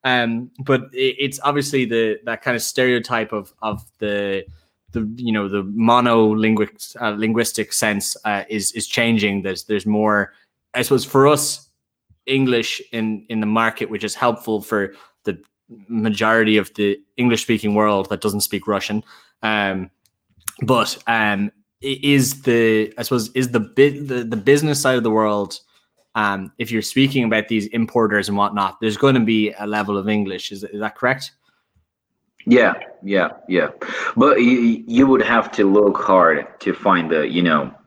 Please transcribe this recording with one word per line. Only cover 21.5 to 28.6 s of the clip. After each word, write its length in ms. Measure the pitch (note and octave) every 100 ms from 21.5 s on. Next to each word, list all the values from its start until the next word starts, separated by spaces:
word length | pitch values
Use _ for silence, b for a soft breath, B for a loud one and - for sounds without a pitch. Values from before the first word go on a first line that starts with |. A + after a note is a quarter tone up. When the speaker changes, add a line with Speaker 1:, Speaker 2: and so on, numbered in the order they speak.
| _ _ _
Speaker 1:
i-, 160 | C3+ C3+
is 420 | C#3+ C#3+ B2+ -
the, 500 | - A#2 A2+ A2 G#2+ -
I 40 |
suppose, 280 | A#2 B2+ A2
is 180 | C3 B2+
the 80 | A#2+
bu-, 460 | G2+ - C#3+ C#3 C#3+
the, 180 | B2
the 140 | A2+ A2+
business 440 | G2+ C#3+ D3+ C#3
side 140 | C3+ B2+
of 80 |
the 80 | A2+
world, 480 | A2 G#2+ G#2 G2+ - _ _ _ _ _ A2+
um, 360 | G#2 G2 F#2 -
if 140 | A2
you're 100 | A2+
speaking 440 | - C3 C3+ C#3 A2+
about 220 | G#2+ G#2
these 200 | A2+ G2+
importers 600 | A#2 A2+ A#2+ A2 G#2 G2
and 100 | G2+
whatnot, 420 | G2+ G#2